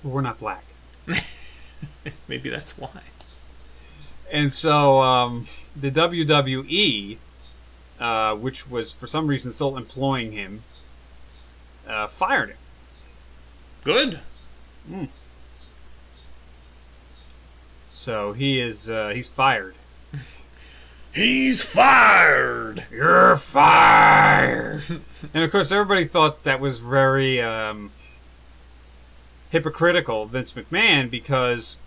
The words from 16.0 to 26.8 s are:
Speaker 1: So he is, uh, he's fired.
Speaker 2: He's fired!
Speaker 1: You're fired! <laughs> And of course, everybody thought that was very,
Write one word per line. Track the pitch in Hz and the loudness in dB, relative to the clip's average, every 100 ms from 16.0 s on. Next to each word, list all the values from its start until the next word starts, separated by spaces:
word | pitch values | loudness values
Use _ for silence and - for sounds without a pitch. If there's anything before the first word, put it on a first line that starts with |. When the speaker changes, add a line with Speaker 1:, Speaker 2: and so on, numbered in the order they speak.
| - - - - - - - - - - - - - - - - - - - | -20 -20 -20 -20 -20 -20 -20 -20 -20 -20 -20 -20 -20 -20 -20 -20 -20 -20 -20
Speaker 1:
So | - - 110 104 | -16 -8 -6 -6
he | 107 139 131 | -4 -2 -2
is, | 120 110 113 | -4 -8 -8
uh, | 110 107 | -6 -6
he's | 113 120 | -8 -10
fired. | - 135 117 95 - - - - 143 123 - - - - - - - - | 0 0 0 -6 -18 -20 -20 -16 -16 -16 -20 -20 -20 -20 -20 -20 -20 -12
Speaker 2:
He's | - 226 262 262 247 | -2 0 0 0 -2
fired! | - - 269 262 226 196 - - 127 117 113 107 - | -2 4 6 6 6 6 4 2 0 -6 -10 -12 -14
Speaker 1:
You're | 113 156 180 185 165 | -2 4 6 6 4
fired! | - 139 147 165 160 160 - 151 151 147 - 117 - 151 - | 2 4 6 8 8 8 8 6 6 4 2 -2 -6 -8 -10
<laughs> | 170 - - 151 | -12 -12 -18 -8
And | 156 | -2
of | 160 | 0
course, | 202 160 | 0 0
everybody | 196 202 190 165 | 0 2 0 2
thought | 175 151 139 | 2 2 2
that | 147 135 | -4 -2
was | 139 | -4
very, | 120 | -6